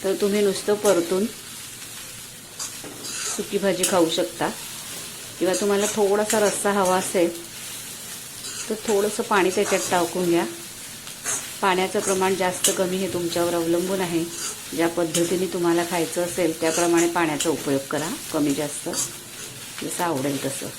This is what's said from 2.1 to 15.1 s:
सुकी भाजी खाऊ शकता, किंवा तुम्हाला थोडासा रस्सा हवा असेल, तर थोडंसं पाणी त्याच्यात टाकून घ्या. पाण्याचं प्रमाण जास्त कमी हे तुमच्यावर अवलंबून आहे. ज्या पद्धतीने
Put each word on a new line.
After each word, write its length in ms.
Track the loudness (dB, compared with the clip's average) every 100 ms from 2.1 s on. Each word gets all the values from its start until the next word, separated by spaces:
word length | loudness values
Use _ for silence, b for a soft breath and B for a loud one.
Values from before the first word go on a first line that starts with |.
| -14 -16 -16 -16 -12 -10 -10 -12 -12 -10 -6 -4 -4
सुकी 220 | -2 0
भाजी 260 | 2 2 2
खाऊ 200 | 4 4
शकता, 400 | 2 -2 -2 -4 -4 -10 -10 -10 -10 -12 -12 -14 -2
किंवा 140 | 0 2
तुम्हाला 240 | 2 2 0
थोडासा 540 | 2 2 4 2 4
रस्सा 320 | 2 2 2
हवा 260 | 4 4 4
असेल, 480 | 2 2 2 0 -12 -12 -12 -12 -12 -12 -12 -12 -12 -12 -10 -8 -6
तर 60 | -6
थोडंसं 480 | 2 2 2 0
पाणी 260 | 4 6 6
त्याच्यात 300 | 4 2 2 2
टाकून 380 | 2 2 2 2
घ्या. 160 | 4 2 -6 -12 -14 -14 -14 -14 -10 -6 -6 -6 0
पाण्याचं 380 | 2 2 2 0
प्रमाण 360 | 0 2 2 2
जास्त 340 | 2 2 0 2
कमी 200 | 0 0
हे 160 | -2
तुमच्यावर 400 | -2 -2 0 2
अवलंबून 480 | 2 2 0 2 0
आहे. 220 | 0 0 -2 -4 -8 -8 -8 0
ज्या 120 | 0
पद्धतीने 580 | 2 0